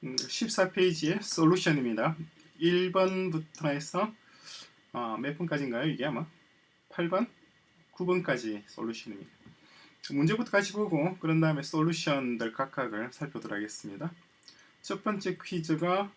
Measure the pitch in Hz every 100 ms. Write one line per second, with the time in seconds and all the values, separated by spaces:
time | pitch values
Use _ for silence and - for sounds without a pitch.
0 | - 131 - - 220 - 220 - 185 160
1 | 156 202 - - 160 180 180 147 123 110
2 | 131 160 - _ - - 165 175 185 185
3 | 185 190 185 160 160 - 156 143 151 180
4 | 220 - _ - - - - _ _ 123
5 | 120 110 139 156 170 147 139 117 151 139
6 | 139 123 160 - _ _ _ _ _ -
7 | 170 185 233 _ _ _ _ _ _ -
8 | 180 185 170 127 113 104 104 - 113 113
9 | - 101 95 _ - - - - - _
10 | - 139 156 220 233 202 196 208 208 160
11 | 160 185 160 160 160 151 131 156 156 160
12 | - 143 127 117 113 110 135 - 123 104
13 | 120 - 151 113 107 104 104 - 107 98
14 | 160 170 _ _ - - - _ - 196
15 | 214 202 196 180 - 180 160 156 175 185
16 | 202